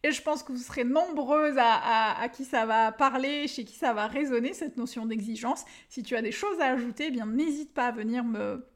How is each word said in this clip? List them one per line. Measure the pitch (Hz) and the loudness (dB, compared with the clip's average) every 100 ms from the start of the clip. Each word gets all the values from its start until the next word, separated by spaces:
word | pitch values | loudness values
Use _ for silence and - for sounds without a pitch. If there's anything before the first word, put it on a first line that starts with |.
Et | 285 | 0
je | 294 | 0
pense | - 302 | 0 -2
que | - | -4
vous | 247 | -10
serez | 247 - | -8 -2
nombreuses | 247 294 359 302 262 302 302 269 | 2 2 2 -2 2 4 4 6
à, | 233 | 6
à, | 220 - 220 220 - | 6 4 2 2 0
à | 240 | -4
qui | - 269 | -6 -2
ça | 262 | 0
va | 220 220 220 | 4 4 4
parler, | 220 277 254 269 294 294 | 4 2 2 -2 -2 -4
chez | - 220 | -6 -12
qui | - | -4
ça | 294 | -2
va | 214 214 | 0 -2
résonner, | 240 294 240 247 | -2 0 0 0
cette | 392 311 - | -4 -8 -6
notion | 247 240 | -8 -6
d'exigence. | 226 226 208 220 240 311 - - - | -4 -4 -4 -4 -4 -4 -6 -20 -14
Si | - | -12
tu | 226 233 | -4 -2
as | |
des | 220 | -2
choses | - 403 349 | -2 -2 0
à | 277 | 2
ajouter, | 254 240 - 311 | 2 -2 -4 -4
eh | |
bien, | 247 214 | -4 -2
n'hésite | 233 320 294 302 | 0 0 -2 -6
pas | - 247 | -2 -2
à | |
venir | 233 214 240 | -2 -2 -2
me | 233 214 202 190 - | -2 -2 -4 -6 -12